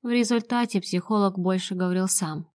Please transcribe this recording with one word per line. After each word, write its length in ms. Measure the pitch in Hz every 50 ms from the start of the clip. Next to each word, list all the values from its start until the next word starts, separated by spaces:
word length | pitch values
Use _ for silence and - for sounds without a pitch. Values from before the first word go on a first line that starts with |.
В 80 | - 240
результате 720 | 240 240 233 220 240 233 220 - 240 240 240 226 - 196
психолог 560 | 175 - - 180 - - 220 208 202 196 190
больше 380 | 190 175 185 185 185 185 - 190
говорил 320 | 180 185 180 180 185 185
сам 440 | 185 - - 185 156 156 151 160 _ _